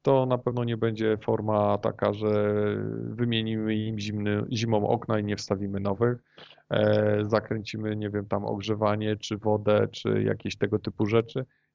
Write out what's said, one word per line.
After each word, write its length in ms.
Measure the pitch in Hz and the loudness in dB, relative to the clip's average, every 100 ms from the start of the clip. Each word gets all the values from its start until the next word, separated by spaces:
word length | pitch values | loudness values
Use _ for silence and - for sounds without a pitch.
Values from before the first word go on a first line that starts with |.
To 240 | - 135 127 | 6 4 4
na 120 | 123 | 2
pewno 260 | 123 123 | 0 -2
nie 140 | 120 113 | -2 0
będzie 400 | 113 107 110 107 | 0 2 0 2
forma 600 | - 110 107 107 104 104 | 0 0 2 2 4 2
taka, 360 | 107 107 104 | 0 0 0
że 400 | 104 107 104 104 104 104 104 107 110 | 2 0 2 2 2 0 -2 -4 -6
wymienimy 720 | 117 113 120 113 110 110 110 107 | -8 -4 0 0 -2 -2 -2 -2
im 240 | 107 107 | -2 -4
zimny, 460 | 104 104 104 104 - | -6 -4 0 0 -2
zimą 380 | 110 117 107 104 | -2 0 2 2
okna 300 | 117 - 110 | 0 0 -2
i 40 | |
nie 120 | 104 101 | -2 -6
wstawimy 440 | - 98 101 98 | -4 -4 -2 -4
nowych, 440 | 101 98 120 123 _ - - - _ | -2 2 0 0 _ -20 -20 -20 _
e, 560 | 107 107 107 107 104 104 | 2 4 4 2 2 2
zakręcimy, 720 | 110 107 113 104 107 107 107 | 0 0 -6 -6 -6 -4 -4
nie 140 | 104 | -4
wiem, 160 | 104 101 | -4 -2
tam 200 | 101 107 | -4 -2
ogrzewanie, 680 | 104 101 104 104 107 107 107 | -4 -4 0 0 0 -2 -4
czy 220 | - 107 | -4 -2
wodę, 500 | 107 107 104 104 104 | 0 2 4 4 2
czy 360 | - 110 107 | -2 0 2
jakieś 320 | 107 104 101 - | 2 0 -6 -2
tego 240 | 101 104 | -2 0
typu 260 | - - 107 | -4 -2 2
rzeczy. 400 | 113 117 131 131 _ _ | 2 0 -8 -10 _ _